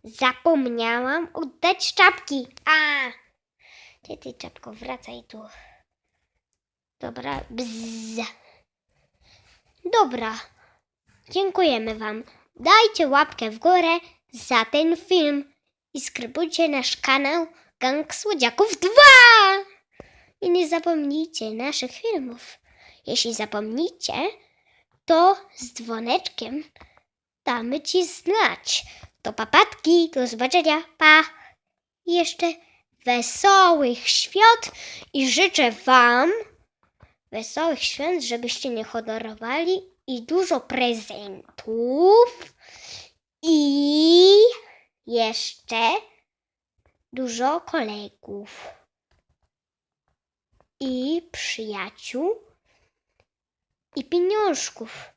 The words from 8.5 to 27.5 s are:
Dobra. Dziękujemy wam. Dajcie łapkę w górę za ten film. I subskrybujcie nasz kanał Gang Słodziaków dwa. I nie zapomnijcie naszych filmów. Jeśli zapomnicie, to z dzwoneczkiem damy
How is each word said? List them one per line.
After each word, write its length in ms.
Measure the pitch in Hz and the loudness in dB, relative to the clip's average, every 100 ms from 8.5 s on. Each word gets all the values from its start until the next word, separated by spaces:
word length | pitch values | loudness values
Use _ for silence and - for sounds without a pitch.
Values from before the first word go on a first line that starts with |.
| _ _ _ _ _ _ _ _ _ _ _ _ _ 359 | _ _ _ _ _ _ _ _ _ _ _ _ _ -2
Dobra. 460 | 453 330 247 220 226 - _ _ _ _ _ _ _ _ | 0 0 -2 -8 -10 -16 _ _ _ _ _ _ _ _
Dziękujemy 680 | 359 392 381 339 233 220 | -4 -2 0 0 0 -6
wam. 280 | 220 214 220 - _ _ | -8 -10 -10 -14 _ _
Dajcie 520 | - 285 427 440 427 294 | -6 4 4 4 2 0
łapkę 420 | 277 302 - 220 | 2 0 -4 -10
w 100 | 226 | -2
górę 400 | 330 359 339 339 - _ _ | 2 4 2 -2 -6 _ _
za 320 | 233 - 240 | -20 -2 -2
ten 320 | 226 294 320 330 | 0 0 0 -2
film. 560 | - 370 294 285 285 _ _ _ _ | 0 0 2 -2 -8 _ _ _ _
I 80 | 285 | -14
subskrybujcie 680 | - - 240 277 330 330 320 | -12 -12 -10 -6 -4 -2 -2
nasz 280 | 277 254 - | -2 -4 -6
kanał 500 | - 269 277 339 330 _ _ _ | -2 0 0 -4 -6 _ _ _
Gang 360 | 254 285 302 | -4 -4 -6
Słodziaków 640 | - 415 339 240 - 427 349 | -8 -6 -2 -2 0 -2 0
dwa. 840 | 370 480 587 523 480 453 392 392 392 _ _ _ - _ _ _ | 2 8 10 12 10 8 6 2 -6 _ _ _ -20 _ _ _
I 80 | 359 | -2
nie 180 | 349 320 | 0 0
zapomnijcie 840 | 330 339 320 285 302 320 - 220 | -2 -2 -2 -4 -6 -6 -10 -10
naszych 400 | 220 269 - 254 | -8 -8 -6 -10
filmów. 680 | - 466 381 254 240 - - _ _ _ _ | -8 -6 -6 -8 -14 -20 -20 _ _ _ _
Jeśli 280 | - 240 233 | -8 -6 -4
zapomnicie, 800 | 220 208 208 214 240 349 - - - 359 - _ _ _ _ _ _ | -6 -8 -8 -8 -6 -6 -8 -10 -8 -8 -10 _ _ _ _ _ _
to 320 | - 320 359 392 - | 0 4 4 2 -6
z 180 | - 247 | -20 -18
dzwoneczkiem 880 | - 226 226 233 269 - - 226 277 - _ - _ _ _ _ _ | -16 -12 -10 -4 -4 -6 -12 -12 -12 -14 _ -20 _ _ _ _ _
damy 360 | - | -6